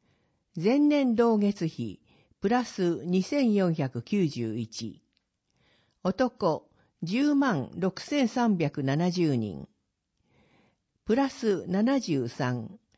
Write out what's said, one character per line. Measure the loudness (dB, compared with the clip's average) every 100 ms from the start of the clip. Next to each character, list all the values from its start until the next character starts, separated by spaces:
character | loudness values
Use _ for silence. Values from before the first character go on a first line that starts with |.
| _ _ _ _ _ -2
前 | 2 4 4
年 | 2 2 2
同 | 2 4
月 | 2 0 -4
比、 | -4 -10 -10 _ _ _ _
プ | -2
ラ | -2
ス | -2 -2 -2 -2 0
二 | 0
千 | 2 2 2
四 | 4 2
百 | 0 -2 -6
九 | -2 0 0
十 | -2 -4 -4
一。 | -8 -8 -12 -12 _ _ _ _ _ _ _ _ _ _
男、 | -2 0 0 0 0 0 -6 _ _ _
十 | -4 0 2
万 | 2 2 0 -2 -4
六 | -4 -4
千 | -4 0 0
三 | 2 2 2
百 | 0 -2
七 | -2 0 0
十 | 2 2 0
人。 | -2 -8 -14 _ _ _ _ _ _ _ _ _ _ _ _ _ -2
プ | 0
ラ | 0
ス | -2 -2 -2 -2
七 | 0 2 0
十 | 0 -2 -2
三、 | -4 -4 -4 -8 -16 _